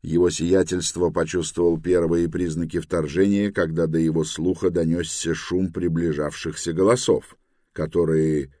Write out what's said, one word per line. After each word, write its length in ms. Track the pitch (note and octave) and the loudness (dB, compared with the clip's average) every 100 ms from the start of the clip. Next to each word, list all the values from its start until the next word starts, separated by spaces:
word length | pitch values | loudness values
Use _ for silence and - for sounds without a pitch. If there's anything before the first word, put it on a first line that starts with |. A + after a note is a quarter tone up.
Его 300 | - E2 F2 | 0 4 4
сиятельство 800 | E2 E2+ F#2+ F2+ F#2 E2 E2+ F2 | 2 2 4 2 -2 -4 -2 0
почувствовал 680 | E2 D#2+ F2+ D#2+ - F2 E2 | 0 -2 -2 -4 0 2 2
первые 480 | E2+ F2 E2 E2+ E2+ | 2 2 2 0 0
признаки 520 | F2+ F2 D#2+ E2 E2+ | -2 -2 -2 -4 -4
вторжения, 720 | D#2 F2 D2+ E2 G2 G2+ G2+ | -2 -4 -2 2 2 4 0
когда 340 | G2+ E2+ D#2+ | 0 -2 0
до 140 | D#2+ D#2+ | 0 2
его 240 | D#2+ D#2+ | 0 0
слуха 480 | D#2 - F2 F2 F#2+ | -4 -2 -2 0 0
донесся 640 | F2 E2 E2+ E2 - E2+ | 0 0 0 -4 -6 -4
шум 360 | D#2+ - F2+ F#2 | -4 -2 -2 -2
приближавшихся 1000 | F2+ F2+ E2 E2+ D2 D2 - D#2+ D2+ F2 | -2 -2 0 -2 -2 -4 -6 -8 -6 -6
голосов, 640 | E2 F#2+ B2 - D2 - - _ _ _ | 0 2 2 2 0 -2 -20 _ _ _
которые 800 | - D#2 F2 D#2+ D#2+ D#2 D2+ C#2 _ | -8 -2 0 2 2 2 0 -4 _